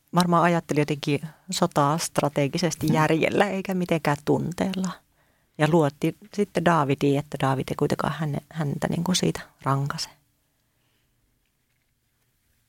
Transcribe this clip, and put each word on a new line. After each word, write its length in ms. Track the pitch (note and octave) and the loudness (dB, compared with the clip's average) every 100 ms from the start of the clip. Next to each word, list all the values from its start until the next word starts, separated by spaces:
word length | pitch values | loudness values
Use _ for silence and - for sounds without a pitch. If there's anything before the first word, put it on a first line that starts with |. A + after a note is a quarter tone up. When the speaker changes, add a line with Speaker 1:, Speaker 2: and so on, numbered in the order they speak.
| _ F3 | _ 0
Speaker 1:
varmaan 280 | F3+ E3+ | 2 4
ajatteli 360 | E3+ E3+ - D3 | 4 2 0 0
jotenkin 400 | D3 D3 D3+ C#3+ D#3 - - | 0 -2 -2 -2 -4 -14 -12
sotaa 460 | - E3+ - C#3+ E3 | -2 0 2 2 0
strategisesti 920 | - - D3 - C#3 E3+ E3+ - D#3 | -2 -2 0 0 -2 0 -2 -2 0
Speaker 2:
Mm. 60 | |
Speaker 1:
järjellä 560 | D#3 D#3 D#3+ A#2+ C3 G3+ | 2 2 2 2 2 0
eikä 240 | F#3+ F#3 | -2 -4
mitenkään 440 | F#3 F3 E3 - D3 - | -4 -2 -2 0 -2 0
tunteella. 680 | C#3 C#3+ F3 F#3 F#3 F#3 - _ _ _ _ _ - | 0 -2 -4 -4 -2 -6 -8 _ _ _ _ _ -2
Ja 100 | D3+ | 2
luotti 460 | E3+ C#3+ D3 D#3+ - - | 4 2 0 -4 -4 -10
sitten 320 | - G#3 F3 E3+ | -4 -2 0 2
Daavidiin, 540 | E3 C#3 C#3+ C#3+ C#3 | 2 2 2 2 0
että 180 | D3 - | -2 -2
Daavid 220 | C3+ C3+ C#3+ | 0 0 -4
ei 60 | D#3 | -2
kuitenkaan 380 | D3 D3 - | -2 0 -4
häne-, 300 | D3 D#3 C#3 - | -4 -4 -6 -8
häntä 360 | D#3+ C#3+ - E3+ | -6 -4 -2 -2
niin 160 | D#3+ | -2
kuin 120 | F3 F3+ | 0 0
siitä 260 | E3 - - _ | 0 -2 -10 _
rankaise. 460 | C3+ C#3 C#3+ D#3 - - _ _ _ _ _ _ _ _ _ _ _ _ _ _ _ _ _ _ _ _ _ _ _ _ | -2 -2 -2 -6 -10 -14 _ _ _ _ _ _ _ _ _ _ _ _ _ _ _ _ _ _ _ _ _ _ _ _